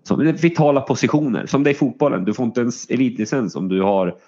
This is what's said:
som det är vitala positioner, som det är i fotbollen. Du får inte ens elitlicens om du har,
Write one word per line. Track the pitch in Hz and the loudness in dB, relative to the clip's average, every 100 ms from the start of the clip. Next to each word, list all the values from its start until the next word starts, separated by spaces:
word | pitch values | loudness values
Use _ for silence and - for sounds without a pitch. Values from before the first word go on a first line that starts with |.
som | - - | -4 0
det | 151 | 2
är | |
vitala | 156 170 170 147 139 | 2 0 4 2 2
positioner, | - 127 123 151 143 85 - | 0 0 0 0 0 -2 -2
som | 139 | 0
det | 143 | 2
är | |
i | 143 | 2
fotbollen. | 139 - 143 107 95 | -2 0 0 0 -2
Du | |
får | - 120 | -2 -2
inte | 120 | 0
ens | 120 120 - | -2 -4 -4
elitlicens | 120 127 107 107 139 101 - | -2 0 -2 -2 -2 -2 -4
om | 92 | -2
du | 95 | 0
har, | 98 98 90 - | 2 2 0 -4